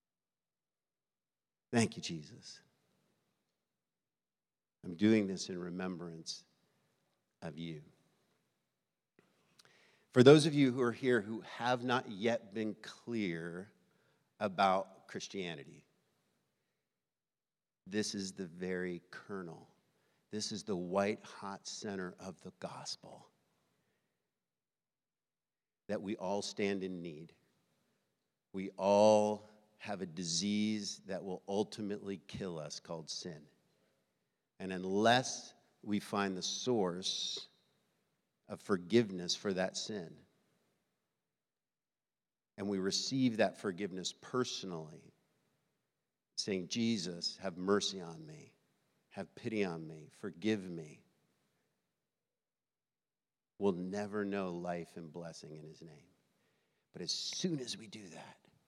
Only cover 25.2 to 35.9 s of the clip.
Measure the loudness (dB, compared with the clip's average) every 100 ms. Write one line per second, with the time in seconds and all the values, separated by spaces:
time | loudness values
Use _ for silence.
25.2 | _ _ _ _ _ _ -8 -6 -4 -4
26.2 | -2 -2 -4 0 0 0 -2 -6 -8 -10
27.2 | -14 -20 _ _ _ _ _ _ _ _
28.2 | _ _ _ -8 -6 0 6 8 10 8
29.2 | 6 0 -8 -20 _ -14 -8 -6 -6 -6
30.2 | -4 0 2 2 2 0 -4 -8 -8 -6
31.2 | -6 -8 -2 0 0 -4 -6 -6 -6 -10
32.2 | -8 -8 -6 -6 -8 -10 -10 -10 -8 -10
33.2 | -10 -12 -16 _ _ _ _ _ _ _
34.2 | _ _ _ -10 -6 -4 0 4 6 6
35.2 | 4 -6 -12 -20 _ _ -2